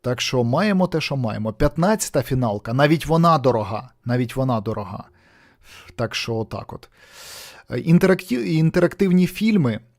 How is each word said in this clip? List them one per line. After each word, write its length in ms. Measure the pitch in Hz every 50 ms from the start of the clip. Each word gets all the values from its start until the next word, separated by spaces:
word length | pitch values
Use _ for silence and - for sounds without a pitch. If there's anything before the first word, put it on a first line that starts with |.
Так 200 | - 123 123 120
що 240 | - - - 127 120
маємо 420 | 117 123 156 196 214 202 185 185
те, 140 | 175 - 160
що 160 | 139 - 147
маємо. 360 | 139 123 110 101 104 107 110
П'ятнадцята 720 | 110 _ 147 147 - - 165 190 220 214 - - - 147
фіналка, 500 | 120 - 135 127 127 113 104 104 _ -
навіть 340 | 113 131 143 151 160 156 -
вона 320 | 139 160 165 165 170 165 151
дорога, 520 | 123 131 117 113 104 95 110 107 123 - _ _ _
навіть 320 | 120 120 123 123 117 -
вона 240 | 131 131 131 123 110
дорога. 440 | 101 113 110 107 104 95 123 - - - _ _ _ _ _ _ _ _ _ _ _ - - - - - -
Так 180 | - 117 107 -
що 220 | - - - 117
отак 360 | 110 110 110 - 101 - -
от. 160 | - - - _ _ _ - - - - - - - - - - - - - _
Е, 80 | 120 123
інтерактив-, 680 | - 165 165 175 - 151 190 - - - 240 247 226
інтерактивні 840 | - 151 160 160 160 - 180 175 170 - - 202 190 175 180 180
фільми 540 | - - - 208 220 214 202 147 123 110 104 - _ _